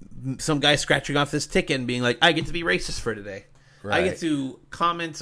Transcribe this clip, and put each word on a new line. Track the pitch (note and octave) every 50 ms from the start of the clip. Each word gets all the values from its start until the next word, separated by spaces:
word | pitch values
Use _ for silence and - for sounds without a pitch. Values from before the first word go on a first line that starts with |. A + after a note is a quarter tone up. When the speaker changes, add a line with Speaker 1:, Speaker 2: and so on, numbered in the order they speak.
| - - - A#2 B2 C3 C3 -
Speaker 1:
some | - - D#3 C#3+
guy | C#3 D3 D3
scratching | C#3+ - - D3 C#3 - - C#3
off | C#3+ C#3+ C#3+
this | D3 D3+ -
ticket | - - F#3+ F3 - C#3+ C3
and | B2
being | A#2+ B2 B2
like, | B2 A#2+ B2 -
"I | - F3
get | D#3+ D#3+ D#3+
to | D3+
be | D#3+ E3+
racist | E3 F3 F#3 F3 - - - -
for | - A#2+ A2
today. | G#2 G2+ G#2 F#2+ G2+ - _ - - _ _ - - -
I | G2+ A2 E3
get | F3+ F#3
Speaker 2:
Right. | - -
Speaker 1:
to | F3 D#3+ D3+ C#3 C3+ C3 A#2+ - - -
comment | - - E3+ E3+ E3+ E3+ E3+ E3 D3 -